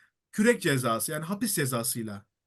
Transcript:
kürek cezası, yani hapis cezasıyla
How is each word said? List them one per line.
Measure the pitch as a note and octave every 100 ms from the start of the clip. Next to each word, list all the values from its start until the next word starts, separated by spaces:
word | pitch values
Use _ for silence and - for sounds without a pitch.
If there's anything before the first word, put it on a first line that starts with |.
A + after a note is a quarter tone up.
| _ _ _
kürek | - A3+ A#3+
cezası, | D3+ C3+ B2 A2+ C3
yani | D#3 D#3+
hapis | G3+ A3+ E3+
cezasıyla | C3 B2 - A#2+ A2 G2 - _